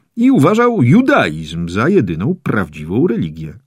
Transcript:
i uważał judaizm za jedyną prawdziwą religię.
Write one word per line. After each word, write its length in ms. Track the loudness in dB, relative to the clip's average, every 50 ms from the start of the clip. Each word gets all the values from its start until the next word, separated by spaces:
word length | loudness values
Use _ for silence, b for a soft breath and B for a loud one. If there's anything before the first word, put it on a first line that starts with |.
| _ _ -6
i 160 | 0 2 2
uważał 520 | 4 4 4 4 4 2 2 2 2 2 2
judaizm 840 | 4 4 4 4 4 2 2 2 0 -2 -6 -10 -10 -8 -8 -8 -4
za 200 | -4 -2 0 2
jedyną 460 | 2 2 2 0 -2 -4 -4 -4 -4 -4 -4
prawdziwą 640 | -4 -2 -2 -4 -4 -8 -14 -10 -4 -2 0 0
religię. 460 | 0 -2 -2 -4 -6 -8 -10 -14 -14 -14 -18 _